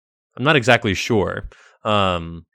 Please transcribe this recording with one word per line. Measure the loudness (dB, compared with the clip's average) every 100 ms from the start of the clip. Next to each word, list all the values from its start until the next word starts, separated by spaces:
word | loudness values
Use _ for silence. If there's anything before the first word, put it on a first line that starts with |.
| _ _ _ -4
I'm |
not | 2 2
exactly | 4 2 2
sure. | -2 0 0 0 -4 -12 -18 _ _
Um, | -2 0 0 -2 -6 -14 -18